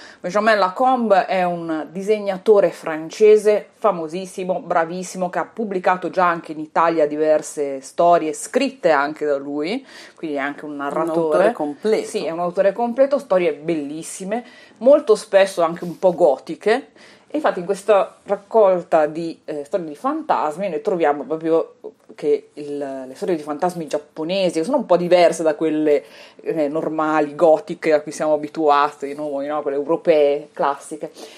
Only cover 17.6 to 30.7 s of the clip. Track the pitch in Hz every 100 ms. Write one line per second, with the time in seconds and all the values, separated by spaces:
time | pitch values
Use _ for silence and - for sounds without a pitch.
17.6 | 180 190 - 202 - - - 196 - 226
18.6 | 196 185 160 165 151 156 165 - - 151
19.6 | 143 202 160 143 269 311 311 113 151 151
20.6 | 196 151 202 180 156 147 127 160 160 165
21.6 | - _ - - _ - 151 139 - -
22.6 | 147 143 139 135 131 131 190 165 147 147
23.6 | 180 175 156 151 - - 156 196 185 160
24.6 | 165 277 - 175 175 180 165 175 160 151
25.6 | 160 156 151 143 - - - _ - 160
26.6 | 143 156 160 156 156 156 147 147 170 156
27.6 | - 165 165 151 151 - 156 151 151 160
28.6 | 151 143 147 147 139 143 151 139 143 151
29.6 | 147 139 143 165 175 151 143 147 151 -
30.6 | 147